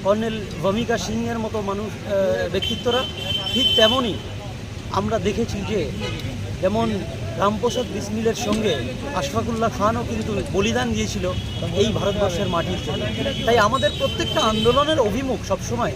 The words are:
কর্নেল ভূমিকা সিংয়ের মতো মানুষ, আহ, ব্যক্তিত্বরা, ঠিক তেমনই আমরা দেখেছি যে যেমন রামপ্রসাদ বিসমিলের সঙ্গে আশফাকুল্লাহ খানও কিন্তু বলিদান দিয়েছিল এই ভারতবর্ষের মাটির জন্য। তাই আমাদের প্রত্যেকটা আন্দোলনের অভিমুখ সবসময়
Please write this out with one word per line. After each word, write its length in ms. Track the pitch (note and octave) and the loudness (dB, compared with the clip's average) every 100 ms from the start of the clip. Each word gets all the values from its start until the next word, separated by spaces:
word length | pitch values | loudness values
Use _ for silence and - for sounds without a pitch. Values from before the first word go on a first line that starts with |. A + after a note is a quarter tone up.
কর্নেল 380 | F#3 G#3+ A3+ A3 G3 - | 4 2 2 -2 -6 -2
ভূমিকা 360 | E3+ G3+ A#3 A#3 | 0 0 2 0
সিংয়ের 420 | - A3 A#3 A#3 | 0 -2 -2 -2
মতো 220 | A3 A3 | -2 -2
মানুষ, 240 | G3 G3 G#3+ | -2 -2 -4
আহ, 640 | E3 - G3+ F#3+ F#3 F3+ | -6 -2 2 2 2 0
ব্যক্তিত্বরা, 520 | F3+ F#3+ A3+ B3 A#3+ C#4 - - C6+ - | 0 -2 -2 0 0 -2 -6 -4 -2 0
ঠিক 220 | - - - | 2 4 8
তেমনই 380 | A3 B3+ A#3+ D#3 - - - - - - - | 6 6 0 -2 -6 -8 -10 -10 -10 -10 -2
আমরা 280 | - G#3 A3 | -2 0 0
দেখেছি 420 | F#3 G3+ A#3 G#3 F#3+ | 0 0 -2 -2 -2
যে 220 | G#3+ D3 - F3 D#3+ C3 - - - | -2 -2 -4 -4 -4 -6 -6 -6 -2
যেমন 380 | F#3 G#3+ A3+ G#3 D#3 - - - | 0 2 0 0 -4 -6 -6 0
রামপ্রসাদ 480 | G3 G#3+ A#3 - - | 2 2 0 0 -2
বিসমিলের 420 | F#3+ - G#3+ A3+ A3 | -4 -4 0 0 0
সঙ্গে 400 | G#3 G#3+ G#3+ C#3+ - - - - | 0 0 2 0 -2 -6 -4 -4
আশফাকুল্লাহ 540 | F#3 G3+ G#3+ A3+ A3 - | -2 -2 -2 0 -2 2
খানও 260 | G3+ A#3 A3+ | 0 2 -2
কিন্তু 320 | A3+ G#3 G3+ F3+ | -2 -2 -2 -2
বলিদান 400 | F3+ G#3 A#3 A#3+ | 0 2 2 0
দিয়েছিল 380 | A3 G#3 G#3 F3+ F3+ - - - F3 | 0 -2 -2 -2 -2 -4 -4 -2 2
এই 100 | G3+ | 2
ভারতবর্ষের 640 | F3 F#3+ G3+ G3 F3 G3 | 2 0 0 0 0 0
মাটির 300 | E3+ E3+ F#3 - | 0 0 -2 -4
জন্য। 200 | F#3 - - C4 C4+ - | -4 -2 -2 -2 0 4
তাই 120 | A#3+ | 4
আমাদের 320 | G#3 B3+ D4 - | 4 4 0 0
প্রত্যেকটা 420 | C#4 - E4+ E4 | -2 -2 -2 2
আন্দোলনের 600 | A3+ A3 A3+ A#3+ D4 D#4 | 2 4 4 4 4 4
অভিমুখ 460 | G#3+ G#3 C4+ G#3 - | 2 2 -2 -4 -2
সবসময় 440 | F#3+ - G3+ A#3+ | -4 -2 -2 -2